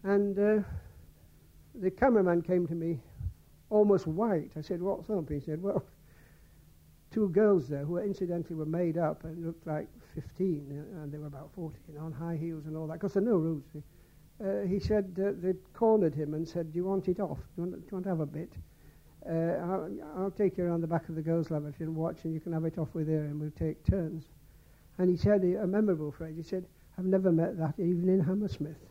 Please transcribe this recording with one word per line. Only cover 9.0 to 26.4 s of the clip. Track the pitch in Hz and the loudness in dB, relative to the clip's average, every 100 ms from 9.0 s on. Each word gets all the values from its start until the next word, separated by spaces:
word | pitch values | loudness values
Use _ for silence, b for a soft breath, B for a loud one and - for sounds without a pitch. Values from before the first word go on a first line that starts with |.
| 160 156 | 0 -2
and | 160 165 | -10 -8
looked | 165 165 - | -8 -8 -6
like | 151 - - - | -6 -6 -14 -14
fifteen, | - - - 190 151 139 | -12 -12 -2 -2 -2 -6
uh, | 143 151 180 | -12 -12 -12
and | 147 | -10
they | 151 | -10
were | 151 | -10
about | 139 135 | -12 -14
fourteen, | - 160 - - 151 | -10 -10 -12 -16 -12
on | 160 | -10
high | 131 165 165 | -8 -4 -4
heels | 165 160 | -4 -6
and | 156 | -8
all | 156 156 | -8 -6
that, | 160 | -4
'cause | 196 | 0
there | 196 | 2
are | 220 | 4
no | 196 | 4
rules." | 160 156 - 151 - b b b b - | 4 -2 -6 -16 -16 b b b b -8
Uh, | 202 202 | -4 -2
he | 196 196 | 0 -2
said, | - 214 196 180 | 2 2 0 -2
uh, | 196 196 | -2 0
they | 180 185 - | -2 -2 -6
cornered | - 226 220 170 | 2 4 6 4
him | 139 151 | 2 -4
and | 156 165 | -4 -4
said, | 175 165 | -4 -4
"Do | 160 | -4
you | |
want | 185 196 190 | 0 0 0
it | 180 | -2
off? | 185 143 | -2 -6
Do | - - | -10 -8
you | |
want, | 175 | -6
do | 175 170 | -8 -10
you | |
want | 190 | -6
to | 185 | -2
have | 170 | -2
a | 147 | -2
bit? | 151 170 - b b b b b b | -6 -10 -12 b b b b b b
Uh, | - | -4
I'll, | 165 165 165 175 190 165 202 151 156 | -2 0 -2 -2 -4 -4 -10 -10 -4
I'll | 196 | -4
take | 185 202 180 | 2 0 2
you | |
around | 175 170 | 0 0
the | 165 | 0
back | 165 - | -2 -2
of | |
the | 160 | -6
girls' | 156 165 151 | 0 0 0
lavatory | 151 147 139 160 | -2 -4 -8 -6
and | |
watch, | 160 160 156 | -2 -4 -4
and | 160 | -6
you | 160 | -6
can | 170 | -4
have | 160 | -2
it | 160 160 | -2 -2
off | 156 | -4
with | 165 156 | -2 0
her, | 156 | 0
and | 151 147 | 0 -4
we'll | 151 | -6
take | - 160 151 | -2 -4 0
turns." | - 190 160 160 - - b b b b b - | 0 0 0 -6 -12 -20 b b b b b 2
And | 185 | 2
he | 175 | 4
said | 202 208 | 6 6
a, | 180 185 | 4 2
a | 185 | 0
memorable | 196 214 165 151 | 2 2 2 -2
phrase. | - 160 | -8 -10
He | 160 | -10